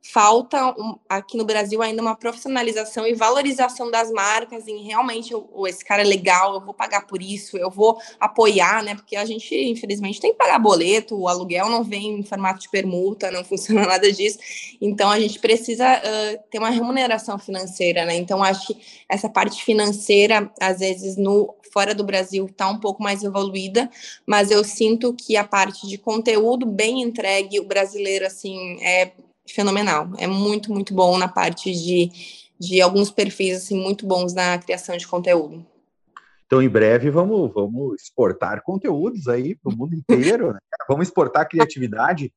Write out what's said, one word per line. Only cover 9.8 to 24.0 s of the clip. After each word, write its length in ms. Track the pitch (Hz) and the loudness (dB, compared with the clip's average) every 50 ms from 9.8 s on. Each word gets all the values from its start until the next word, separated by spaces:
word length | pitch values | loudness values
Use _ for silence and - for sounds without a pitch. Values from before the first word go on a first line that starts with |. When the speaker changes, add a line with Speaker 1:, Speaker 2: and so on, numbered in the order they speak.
| - 208 208 208 202 190 214 - | -4 -6 -6 -6 -4 -6 -6 0
Speaker 1:
tem 120 | - 440 | 0 0
que 60 | 453 | 2
pagar 220 | - 494 - 165 254 | 2 2 4 4 4
boleto, 560 | 226 214 190 165 165 180 202 220 214 - 226 | 6 6 4 4 4 2 2 2 0 -4 -8
o 100 | 202 185 180 | -4 -2 -2
aluguel 400 | 175 180 202 185 170 180 190 220 | -2 -2 -4 -4 -4 -2 -2 0
não 140 | 233 233 240 | -2 -2 -2
vem 360 | 202 202 202 208 214 214 202 | -4 -6 -6 -6 -6 -6 -6
em 40 | 202 | -8
formato 360 | 208 208 196 196 185 190 190 | -8 -8 -4 -4 -4 -4 -4
de 100 | - - | -8 -4
permuta, 600 | - 196 190 190 175 180 185 196 214 202 202 190 | -4 -2 -2 -2 -2 -2 -2 -2 -2 -4 -6 -6
não 120 | 185 180 180 | -6 -8 -6
<laughs> 20 | |
funciona 400 | - 196 180 180 - 220 214 196 | -6 -6 -6 -2 0 2 2 4
nada 240 | 180 185 185 202 202 | 4 4 4 4 4
disso. 280 | 202 185 202 214 208 - - - - - - - - _ | 4 4 -2 -2 -2 -4 -14 -16 -16 -14 -16 -16 -12 _
Então, 280 | 208 208 202 208 202 202 | -4 -4 0 2 2 2
a 80 | 208 214 | 4 2
gente 200 | 220 208 208 - | 2 0 -2 -2
precisa, 460 | - 220 220 233 233 - 233 220 247 | 2 2 2 2 2 -4 -2 2 4
ãh, 520 | 262 262 - - 214 214 214 214 208 214 220 - _ | 4 4 4 2 -2 -4 -2 -4 -4 -6 -8 -12 _
ter 80 | - - | -6 -4
uma 100 | 220 226 | -2 0
remuneração 680 | 247 233 233 240 262 262 254 240 226 220 220 - 202 196 | 0 0 0 0 0 0 0 0 0 -2 -2 -8 -10 -10
financeira, 680 | - - 196 185 185 185 185 - 185 175 170 175 131 | -8 -10 -8 -8 -8 -10 -6 0 0 2 2 2 0
né? 100 | 170 170 | 0 -2
Então, 260 | 175 180 175 196 190 196 | -2 -2 -2 0 2 4
acho 240 | 190 202 196 - | 2 2 0 -4
que 140 | - 220 - - - - - _ | -10 -10 -10 -10 -20 -20 -20 _
essa 220 | _ - 202 - 214 | _ -6 -4 -4 -2
parte 340 | - 190 196 208 - - - | 0 0 0 0 -2 -4 0
financeira, 880 | - 220 214 208 208 208 208 - - 208 202 202 214 226 214 202 202 _ - | 2 2 2 2 0 -2 -4 2 4 6 6 8 6 6 2 2 -2 _ -2
às 200 | 185 190 185 180 | 0 0 0 0
vezes, 360 | 190 190 185 185 190 196 185 | -2 -2 -2 -4 -6 -8 -4
no, 400 | 190 196 196 202 208 208 - - _ _ - | -2 0 4 4 4 2 2 -4 _ _ -4
fora 240 | - 202 196 202 214 | 0 0 0 0 0
do 80 | 202 208 | -4 -4
Brasil, 460 | 196 196 190 185 185 190 190 190 190 190 | -2 -2 -2 -2 -2 -4 -6 -6 -6 -6
tá 120 | - 196 190 | -4 -4 -2
um 100 | 208 220 | -2 -2
pouco 220 | 214 202 202 - | -4 -6 -6 -4
mais 220 | 214 202 202 196 208 | -4 -4 -4 -2 -4
evoluída, 640 | 202 190 196 196 196 190 196 190 190 190 233 269 254 _ - | -4 -4 -4 -4 -4 -6 -8 -8 0 0 0 0 0 _ -16